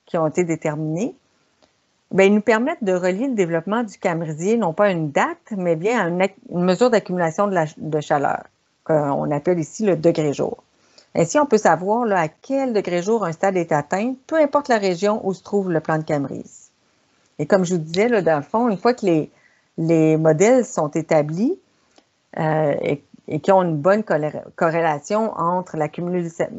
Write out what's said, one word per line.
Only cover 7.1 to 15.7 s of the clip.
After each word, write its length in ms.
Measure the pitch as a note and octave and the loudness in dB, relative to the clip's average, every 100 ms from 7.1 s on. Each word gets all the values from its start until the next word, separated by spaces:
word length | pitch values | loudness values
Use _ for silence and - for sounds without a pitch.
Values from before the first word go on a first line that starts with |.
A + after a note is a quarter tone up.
| F3+ E3 D#3 G#3 | -2 -2 0 0
de 80 | F#3 | 0
la 100 | D#3 | -2
ch-, 80 | - | -4
de 220 | D#3+ D3+ | -6 -4
chaleur, 440 | D3 D3+ C#3 - - _ _ _ - | 0 0 0 -4 -8 _ _ _ -2
qu'on 440 | D#3 D3 C#3 D3+ | 0 0 -2 -2
appelle 280 | D3 D#3+ F3+ | -2 0 -2
ici 260 | D3 - G#3+ | -2 -2 0
le 120 | E3 | 2
degré 340 | E3+ E3 D3+ | 2 2 0
jour. 320 | C3 - - _ _ _ _ _ - | -2 -4 -6 _ _ _ _ _ -2
Ainsi, 240 | E3 D4 | 0 0
on 80 | C#4+ | 2
peut 100 | G#3+ | 2
savoir, 480 | A3 D#3+ F#3 A3 A#3+ | 4 2 2 0 0
là, 160 | F#3+ | 0
à 60 | D#3+ | -2
quel 460 | _ - C4+ C4 | _ -6 -4 -2
degré 280 | G#3+ F#3 F3 | -2 0 -2
jour 240 | F3+ A#3 F#3 | 0 0 -2
un 60 | |
stade 260 | D#3+ G3 F#3+ | -2 0 0
est 140 | E3 | 0
atteint, 420 | D3+ D3 F#3 A#3 C4 - | 0 0 -4 -4 -6 -2
peu 80 | D#4+ | 0
importe 340 | D4 D4 C#4+ | 2 2 0
la 80 | A3+ | 0
région 420 | G3 F3 G3+ G#3+ - | 0 0 0 0 -2
où 80 | |
se 80 | F3+ | -6
trouve 300 | - G3+ F#3+ | -4 -2 0